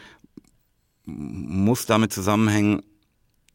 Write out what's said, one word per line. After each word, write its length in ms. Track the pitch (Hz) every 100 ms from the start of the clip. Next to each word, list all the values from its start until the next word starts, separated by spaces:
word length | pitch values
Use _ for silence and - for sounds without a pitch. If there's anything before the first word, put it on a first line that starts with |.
| - - _ - - _ _ _ _ _ -
m-, 600 | - 71 95 64 90 101
muss 200 | 123 -
damit 280 | 110 110
zusammenhängen, 720 | 101 95 104 110 104 104 104 - _ _ _ _ _ _